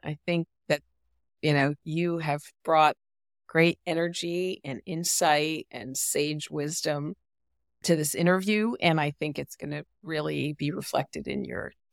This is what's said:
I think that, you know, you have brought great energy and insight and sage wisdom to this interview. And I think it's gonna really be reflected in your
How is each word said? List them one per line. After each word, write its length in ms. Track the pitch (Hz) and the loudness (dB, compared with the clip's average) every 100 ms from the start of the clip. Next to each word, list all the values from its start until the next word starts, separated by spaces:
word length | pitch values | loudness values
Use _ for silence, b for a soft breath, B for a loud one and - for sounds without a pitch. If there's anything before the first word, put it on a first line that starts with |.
I 160 | - 151 - | -10 -6 -2
think 220 | 170 165 _ - | -2 -2 _ -4
that, 140 | 147 - _ _ _ _ _ | -4 -4 _ _ _ _ _
you 100 | 151 | 2
know, 220 | 147 139 147 | 4 2 0
you 360 | 160 160 175 170 | -4 -2 -2 -2
have 240 | 151 147 - _ | -2 -4 -6 _
brought 320 | - 160 151 - _ _ _ _ - | 4 6 6 4 _ _ _ _ -2
great 320 | 160 170 165 - | 4 4 2 -2
energy 760 | 165 175 175 170 175 185 - | -2 -2 -2 -4 -2 -4 -4
and 180 | 143 127 - | -8 -10 -6
insight 840 | 165 175 - 170 151 156 156 - | -4 -2 2 4 4 2 -4 -8
and 280 | - - 131 | -12 -10 -4
sage 520 | - 147 147 151 - | -2 0 0 -2 -6
wisdom 680 | 156 147 170 156 147 151 - _ _ _ _ _ _ | -6 -4 -4 -2 -2 -4 -8 _ _ _ _ _ _
to 140 | - 160 | 2 2
this 180 | 151 - | 2 2
interview. 600 | 170 185 190 214 220 247 | 2 2 2 2 0 0
And 220 | 170 160 | 2 2
I 100 | 147 - | 0 -2
think 180 | 151 143 | -4 -4
it's 200 | 147 - | -8 -10
gonna 260 | 147 147 - _ | -8 -8 -10 _
really 520 | - 156 151 151 139 | -6 -4 -2 -2 -4
be 180 | 147 143 | -2 -4
reflected 560 | 143 143 - - - - | -4 -2 -2 -2 -6 -6
in 160 | - | -6
your 300 | - - - - _ | -6 -8 -10 -12 _